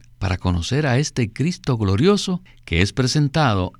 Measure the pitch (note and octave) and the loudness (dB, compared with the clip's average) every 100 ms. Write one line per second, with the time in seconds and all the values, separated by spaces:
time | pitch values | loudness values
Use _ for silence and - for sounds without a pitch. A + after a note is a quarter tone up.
0 | - - F#2+ F2+ F#2 F2+ E2 C3 D3+ A#2+ | -14 -8 -4 -2 0 -2 -2 -2 0 0
1 | D#3 - A#2 - D3+ F3 - A#2+ G2+ G2 | -2 -2 -4 -2 -4 -2 -4 0 0 2
2 | F3 G3+ - F3+ - - - E2+ G2 - | 4 2 0 -6 -8 -20 -4 0 0 0
3 | B2+ D3+ D3 E3 C#3 G2 F2+ | 0 2 0 2 0 0 -2